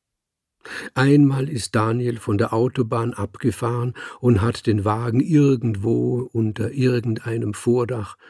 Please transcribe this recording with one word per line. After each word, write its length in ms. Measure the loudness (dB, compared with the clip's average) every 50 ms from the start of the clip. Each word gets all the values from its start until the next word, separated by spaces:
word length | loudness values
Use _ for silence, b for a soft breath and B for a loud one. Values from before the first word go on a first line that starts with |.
| _ _ _ _ _ _ _ _ _ _ _ _ B B B B B B 0
Einmal 540 | 2 4 6 8 8 6 6 4 0 -2 -4
ist 280 | -4 -6 -6 -2 0
Daniel 420 | 0 2 2 0 0 -2 -4 -4 -4
von 200 | -4 -2 0 0
der 140 | 0 0 2
Autobahn 600 | 0 0 0 0 -2 -2 -2 -2 -2 -2 -4 -4
abgefahren 800 | -6 -6 -8 -8 -4 -2 -2 -2 -2 -4 -4 -2 -2 -4 -4 -6 B B B B B
und 220 | 2 4 4 4
hat 260 | 4 2 0 -2 0 0
den 160 | 0 2 2
Wagen 380 | 0 0 0 -2 0 0 0
irgendwo 1080 | 2 4 4 4 4 4 2 2 0 -2 -2 -2 -2 0 0 0 0 0 -2 -4 -4 -4 -2
unter 380 | -2 -2 -2 -2 -4 -6 -6
irgendeinem 840 | -2 0 0 2 0 0 0 -2 -4 -4 -4 -6 -6 -4 -4 -4 -6
Vordach 640 | -2 0 0 2 2 0 -2 -4 -6 -8 -10 -12 b b b